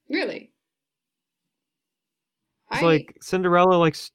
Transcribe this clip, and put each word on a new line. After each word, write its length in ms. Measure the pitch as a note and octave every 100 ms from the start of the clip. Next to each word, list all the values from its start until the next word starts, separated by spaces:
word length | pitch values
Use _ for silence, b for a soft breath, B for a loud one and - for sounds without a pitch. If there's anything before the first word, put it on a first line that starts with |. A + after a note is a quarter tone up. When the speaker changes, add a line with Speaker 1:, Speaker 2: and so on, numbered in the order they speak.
| -
Speaker 1:
Really? 440 | D#4 D#4+ - - _ _ _ _ _ _ _ _ _ _ _ _ _ _ _ _ _ _ _ _ _ -
Speaker 2:
It's 100 | A#3+
Speaker 1:
I 20 |
Speaker 2:
like 320 | E3+ D#3 - -
Cinderella, 540 | - F#3 F#3 F3 F#3 F3+
like, 180 | E3
s-, 160 | - -